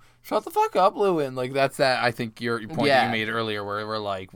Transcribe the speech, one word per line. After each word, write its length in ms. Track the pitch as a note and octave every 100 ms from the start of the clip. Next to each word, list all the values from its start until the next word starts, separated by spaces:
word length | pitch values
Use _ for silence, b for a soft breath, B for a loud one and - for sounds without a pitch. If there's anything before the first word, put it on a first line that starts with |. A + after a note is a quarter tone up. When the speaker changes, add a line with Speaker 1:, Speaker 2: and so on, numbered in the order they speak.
| b b
Speaker 1:
"Shut 200 | - G#3+
the 60 | -
fuck 260 | G#4 G#4+ G3+
up, 200 | F#3+ G#3
Luwin." 400 | G3+ E3 C#3 C3
Like, 180 | B2+
that's 240 | C#3 C3+ -
that, 260 | C3+ A#2+
I 60 | A#2+
think, 280 | A#2 A#2 -
your, 180 | A#2+ A#2
your 100 | G#2+
point 140 | -
that 20 | D3
Speaker 2:
Yeah. 180 | C3+ A#2
Speaker 1:
you 60 |
made 180 | A2+ A2
earlier 340 | A2+ A2+ G#2
where 220 | G2+ G#2 G#2+
we're 120 | A2
like, 300 | G2+ F#2+ F#2+